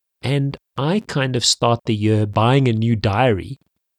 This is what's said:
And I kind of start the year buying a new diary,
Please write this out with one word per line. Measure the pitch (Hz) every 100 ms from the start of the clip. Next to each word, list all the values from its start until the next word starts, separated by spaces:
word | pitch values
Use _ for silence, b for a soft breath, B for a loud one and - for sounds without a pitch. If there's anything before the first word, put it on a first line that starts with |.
| _ _
And | - 139 139 - _ -
I | 143 208
kind | - 147 131 127
of |
start | - - 120 117
the | -
year | 107 107 107
buying | 107 104 113 139 131
a |
new | 110 117 113
diary, | 104 101 127 98 82 - _ _ _